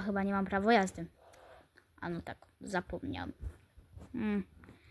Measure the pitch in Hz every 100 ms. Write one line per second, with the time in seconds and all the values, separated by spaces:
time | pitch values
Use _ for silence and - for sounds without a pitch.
0 | 202 196 196 196 190 196 208 233 185 -
1 | 170 - - - - - - - _ -
2 | 175 170 - - - _ 196 185 - 175
3 | 90 85 87 - - - - - - -
4 | - 254 214 208 - - - - -